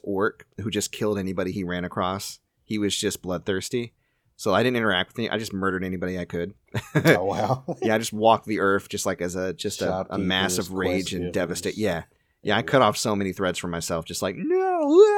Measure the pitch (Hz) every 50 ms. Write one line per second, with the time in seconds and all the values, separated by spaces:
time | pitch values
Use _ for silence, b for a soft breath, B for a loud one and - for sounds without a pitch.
0 | - - 98 95 104 107 - - - _ _ - 101 110 90 104 - - - -
1 | 117 107 104 101 95 95 92 95 92 92 95 104 92 87 90 90 87 87 - 107
2 | 92 90 95 98 - - - - _ _ _ _ _ - 110 104 104 98 - -
3 | 107 98 90 - - 90 90 85 85 104 95 95 - - - 123 117 117 _ _
4 | _ _ _ _ _ _ _ - - 110 92 101 117 127 123 117 113 107 92 90
5 | 95 - - 120 113 - - 107 110 - 98 95 95 95 92 92 95 92 92 87
6 | 92 90 92 90 87 - - 85 87 95 - _ _ _ - 107 - - - 156
7 | - 160 131 90 92 98 87 98 107 127 131 131 - - - - - 110 110 110
8 | 117 - 107 107 107 113 113 107 - 101 107 85 98 98 98 98 - - - 101
9 | - 104 92 - 87 90 87 92 92 95 82 - - 104 - - 98 90 92 95
10 | 95 - - 98 95 92 92 92 98 95 92 110 92 87 95 95 - - 135 -
11 | - - 98 87 87 90 85 95 90 82 87 - - 95 - 101 107 98 85 80
12 | - _ _ _ _ _ _ _ - 101 101 113 117 - - 135 120 104 - -
13 | - 120 104 98 101 95 87 101 98 90 87 - - 87 85 85 - - 87 82
14 | 80 - - - 202 - 175 - - 311 359 381 381 381 359 339 302 277 311 370
15 | 427 427 415